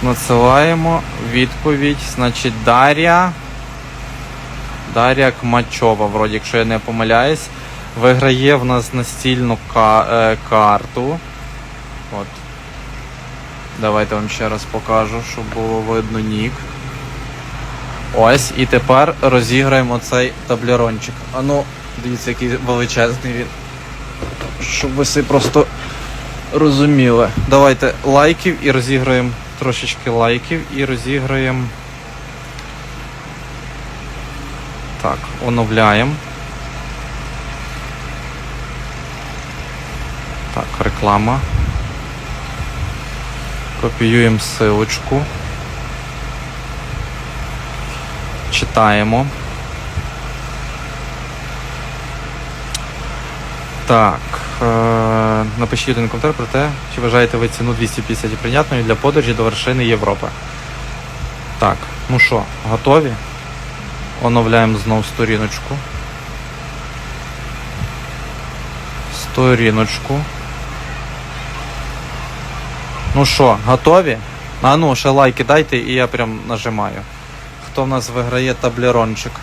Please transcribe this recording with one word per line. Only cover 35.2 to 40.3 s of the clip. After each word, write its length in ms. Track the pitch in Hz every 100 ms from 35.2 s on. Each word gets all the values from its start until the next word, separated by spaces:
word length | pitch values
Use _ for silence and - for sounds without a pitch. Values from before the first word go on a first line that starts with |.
| - - 123
оновляємо. 640 | 120 110 110 110 104 127 151 - - - - - - - - - - - - - - - - - - - - - - - - - - - - - - - - - - - - - - - - -